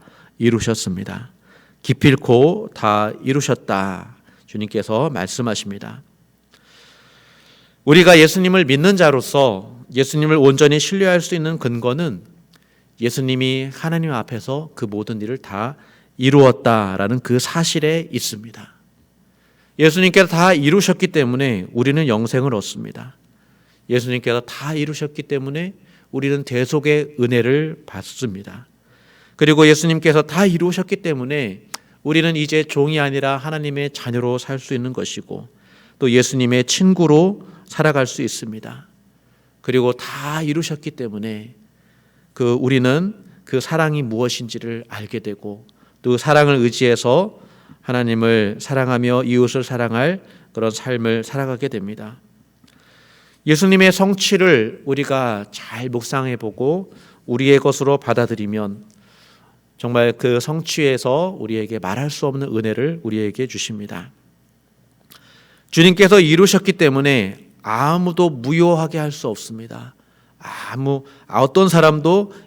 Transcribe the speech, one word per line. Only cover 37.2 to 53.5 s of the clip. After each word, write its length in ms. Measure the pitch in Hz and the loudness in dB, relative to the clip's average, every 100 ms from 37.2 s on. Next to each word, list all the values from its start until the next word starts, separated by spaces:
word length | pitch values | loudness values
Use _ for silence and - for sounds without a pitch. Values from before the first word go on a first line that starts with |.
| 190 202 - - - | 4 -2 -12 -20 -10
살아갈 400 | - 156 139 127 | 0 2 2 -2
수 160 | - | -4
있습니다. 640 | 117 - 113 110 113 123 - _ _ _ _ _ _ _ | -8 -8 -12 -14 -16 -18 -20 _ _ _ _ _ _ _
그리고 320 | - 127 123 | -2 2 2
다 500 | 123 - 139 147 156 | -2 -8 -12 -8 -4
이루셨기 480 | 156 151 156 151 156 | -4 -4 -4 -8 -10
때문에 640 | - 117 104 110 107 113 - _ _ _ _ _ _ _ | -10 -10 -8 -10 -10 -14 -20 _ _ _ _ _ _ _
그 200 | - 120 | -4 -2
우리는 600 | 123 127 135 127 147 190 - - _ | 0 0 2 2 0 -2 -8 -18 _
그 160 | - 131 | -6 -6
사랑이 440 | - 160 156 147 | -2 -2 0 -2
무엇인지를 840 | 120 110 123 - 117 117 117 117 - | -4 -4 -4 -4 -10 -12 -10 -12 -12
알게 320 | 107 107 113 | -16 -12 -10
되고 480 | 104 101 104 104 - _ _ _ | -10 -12 -12 -14 -18 _ _ _
또 160 | 123 120 | -2 0
사랑을 380 | 156 151 143 139 | 4 4 4 4
의지해서 840 | 120 117 127 113 120 147 214 - - _ _ - | 2 2 2 2 2 2 0 -6 -20 _ _ -14
하나님을 760 | - 123 120 113 113 113 101 107 | -6 -4 -2 0 2 2 0 -4
사랑하며 640 | - 135 127 123 123 123 | -4 -2 0 0 0 0
이웃을 400 | 123 123 123 135 | 0 2 2 -2
사랑할 580 | 120 123 117 113 151 190 - - _ | -6 -6 -4 -2 -2 -4 -10 -20 _
그런 180 | 113 110 | -6 -4
삶을 520 | 110 131 123 113 113 | -4 -6 -4 -2 -2
살아가게 440 | 110 135 135 123 135 | -4 -6 -6 -6 -8
됩니다. 500 | 110 98 107 107 127 _ _ _ _ _ _ _ _ _ _ _ _ | -8 -10 -12 -18 -20 _ _ _ _ _ _ _ _ _ _ _ _
예수님의 460 | 151 | 0